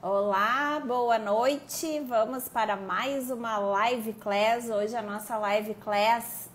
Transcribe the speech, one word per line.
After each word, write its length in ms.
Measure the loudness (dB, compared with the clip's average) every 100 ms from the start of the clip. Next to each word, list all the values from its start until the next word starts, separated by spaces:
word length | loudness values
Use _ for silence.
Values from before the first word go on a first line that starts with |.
Olá, 760 | 0 0 2 2 2 2 0 -2
boa 360 | -2 0 2 2
noite. 800 | 4 2 2 0 -4 -6 -4 -4
Vamos 480 | 0 2 2 0 -4
para 260 | -2 0
mais 560 | 0 -2 -2 0 -2 -2
uma 280 | -4 -2 0
live 560 | 2 2 2 2 -4
class. 560 | -6 -2 2 4 2 0
Hoje 260 | -2 0 -2
a 60 |
nossa 340 | -6 -8 -6 -4
live 380 | 0 0 0
class 760 | -8 -2 2 4 2 0 -12 -14